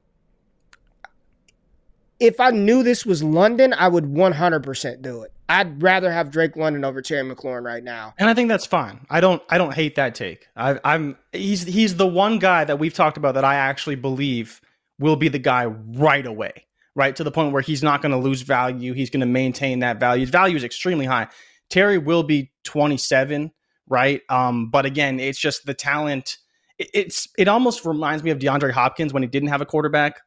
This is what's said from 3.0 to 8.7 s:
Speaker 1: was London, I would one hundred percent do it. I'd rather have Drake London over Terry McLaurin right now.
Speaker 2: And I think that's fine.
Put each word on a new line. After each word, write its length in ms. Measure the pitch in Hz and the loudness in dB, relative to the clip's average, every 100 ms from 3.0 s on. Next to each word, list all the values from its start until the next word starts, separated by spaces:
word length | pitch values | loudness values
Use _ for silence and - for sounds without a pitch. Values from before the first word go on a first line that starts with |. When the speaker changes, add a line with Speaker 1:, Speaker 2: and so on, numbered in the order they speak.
| 233 | 0
Speaker 1:
was 180 | 170 | 0
London, 500 | 156 160 208 240 262 | 2 4 4 6 4
I 140 | 185 185 | 4 2
would 180 | 175 147 | 2 0
one 280 | 143 185 | 2 2
hundred 300 | 151 175 156 | 2 0 0
percent 380 | 127 131 135 123 | -4 -8 -8 -10
do 220 | 131 120 | -12 -12
it. 100 | - - - | -14 -12 0
I'd 340 | 175 180 139 | 0 0 0
rather 300 | 180 190 180 | 2 2 2
have 180 | 170 151 | 0 -2
Drake 260 | 156 165 156 | 0 -2 0
London 300 | 156 147 139 | -2 -2 -4
over 160 | 135 | -6
Terry 260 | - 143 131 | -4 -4 -4
McLaurin 380 | 127 135 123 120 | -8 -8 -8 -8
right 180 | 117 | -10
now. 300 | 120 117 110 - | -10 -12 -12 0
Speaker 2:
And 100 | 208 | 2
I 60 | 226 | 2
think 140 | 233 | 2
that's 180 | 202 | 0
fine. 400 | - | 0